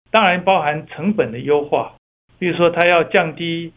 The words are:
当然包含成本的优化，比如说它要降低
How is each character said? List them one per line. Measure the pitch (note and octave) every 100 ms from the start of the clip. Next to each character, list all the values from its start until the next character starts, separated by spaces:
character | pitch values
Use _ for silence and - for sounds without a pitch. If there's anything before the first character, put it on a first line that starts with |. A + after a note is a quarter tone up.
| _
当 | A3
然 | G3 F3+
包 | F3+ F#3+
含 | D3 D3+ -
成 | - F3+
本 | G#3+ A#2+
的 | A#2
优 | C3+ D3
化， | D3 C#3+ - - _ _ _ _
比 | F3+
如 | F3
说 | E3+
它 | E3+ F3
要 | F3
降 | D#3 G3 E3 D3+
低 | E3+ E3 E3